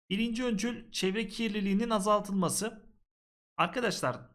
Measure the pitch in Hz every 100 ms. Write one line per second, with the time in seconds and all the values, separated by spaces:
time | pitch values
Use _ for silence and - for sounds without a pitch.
0 | _ 196 233 233 247 202 226 226 - -
1 | 190 202 226 - 226 208 196 196 233 220
2 | 196 208 202 196 165 - 220 - - -
3 | _ _ _ _ _ - 175 254 233 175
4 | 131 120 -